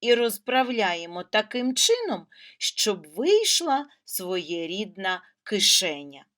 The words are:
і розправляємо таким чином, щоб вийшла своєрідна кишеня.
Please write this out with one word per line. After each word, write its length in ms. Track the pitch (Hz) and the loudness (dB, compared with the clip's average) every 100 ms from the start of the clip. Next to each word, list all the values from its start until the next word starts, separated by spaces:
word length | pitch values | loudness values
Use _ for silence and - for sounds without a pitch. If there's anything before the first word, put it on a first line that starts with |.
і 140 | 233 233 | 4 4
розправляємо 1080 | 233 220 - 254 254 240 196 175 170 175 | 4 -2 0 0 2 0 0 0 -6 -10
таким 520 | 180 214 214 247 247 254 | -2 -2 0 -2 -2 0
чином, 520 | - 466 440 202 160 _ - - | 2 2 0 -6 -8 _ -20 -8
щоб 500 | - - 214 190 156 | -8 -2 -2 -2 -6
вийшла 800 | 160 285 427 427 - 339 277 285 _ - | -4 4 4 4 0 2 -2 -2 _ -12
своєрідна 1160 | - 180 185 156 170 165 185 214 196 190 180 - _ | -10 -4 -4 -4 -6 -6 -6 -8 -6 -4 -4 -8 _
кишеня. 840 | - 208 - - 185 147 143 139 - | -4 0 4 4 2 -4 -10 -18 -20